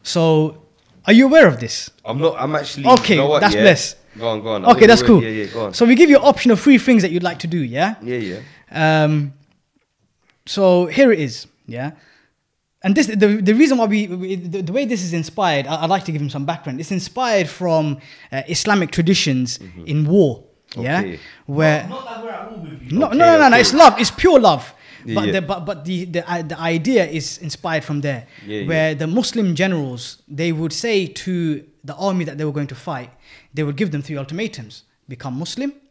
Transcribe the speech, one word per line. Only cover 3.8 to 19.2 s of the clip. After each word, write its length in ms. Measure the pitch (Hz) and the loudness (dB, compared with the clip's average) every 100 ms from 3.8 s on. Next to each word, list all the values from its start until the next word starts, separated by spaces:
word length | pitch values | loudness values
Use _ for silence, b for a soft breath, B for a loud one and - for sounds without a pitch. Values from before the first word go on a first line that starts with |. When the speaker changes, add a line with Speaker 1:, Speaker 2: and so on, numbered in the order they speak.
| - - _ 107 | -2 -12 _ -8
Speaker 2:
Go 100 | 117 | -6
on, 140 | 110 | -4
go 60 | 110 | -4
on. 160 | 107 98 | -2 -2
Speaker 1:
Okay, 160 | 208 | 6
Speaker 2:
I'm 60 | 117 | 6
Speaker 1:
that's 140 | 120 | 6
Speaker 2:
aware. 60 | 123 | 6
Speaker 1:
cool. 160 | 196 | 4
Speaker 2:
Yeah, 60 | 113 | 4
yeah, 160 | 110 101 | -6 -8
go 120 | 117 104 | -6 -6
on. 60 | |
Speaker 1:
So 120 | 92 233 | 0 2
we 100 | 254 | 6
give 140 | 330 | 6
you 80 | 277 | 6
an 60 | |
option 280 | 294 - 247 | 6 2 2
of 80 | 214 | 2
three 180 | 285 262 | 4 4
things 240 | - 233 | 4 2
that 80 | 185 | 2
you'd 120 | 170 | -2
like 160 | 175 170 | -4 -6
to 80 | 165 | -6
do, 100 | 170 | -6
yeah? 320 | 127 127 185 220 | -4 -2 -4 -4
Speaker 2:
Yeah, 160 | 117 123 101 92 135 b _ | -8 -6 -6 -10 -16 b _
yeah. 320 | - 156 156 151 | -2 0 2 2
Speaker 1:
Um, 280 | 151 143 139 _ _ _ _ _ _ _ _ _ _ - | 0 -4 -10 _ _ _ _ _ _ _ _ _ _ -12
so 400 | 202 190 180 175 | 0 4 4 2
here 240 | 226 269 | 4 4
it 80 | 190 | 4
is, 280 | 139 113 - _ - | -2 -8 -18 _ -14
yeah? 260 | 117 139 147 b b b _ _ _ _ _ | -10 -10 -12 b b b _ _ _ _ _
And 120 | 185 202 | -2 0
this, 120 | 240 | 0
the, 80 | 214 208 214 | 2 2 2
the 120 | 196 220 | 2 4
reason 220 | 302 254 | 4 2
why 80 | 220 | 0
we, 220 | 208 202 | 0 -2
we, 280 | 180 185 190 | -6 -6 -8
the, 260 | 175 190 | -6 -8
the 120 | 170 | -4
way 120 | 233 262 | -4 -4
this 180 | 226 | -4
is 100 | 175 | -4
inspired, 540 | 170 156 - 185 147 135 | -6 -8 -4 -2 -2 -4
I, 160 | 156 | -4
I'd 60 | 160 | -2
like 140 | 190 185 | -2 -4
to 60 | |
give 100 | 151 | -6
him 80 | 143 | -6
some 160 | 139 139 | -6 -8
background. 340 | 165 - 131 | -8 -10 -12
It's 100 | 165 | -6
inspired 560 | 190 185 247 254 208 160 | -6 -6 -6 -2 0 -2
from, 520 | - 180 160 151 143 B B B | -4 0 0 0 -6 B B B
uh, 120 | 135 147 | -10 -6
Islamic 440 | 165 214 202 165 | -4 0 0 0
traditions 680 | - 170 185 | -2 0 2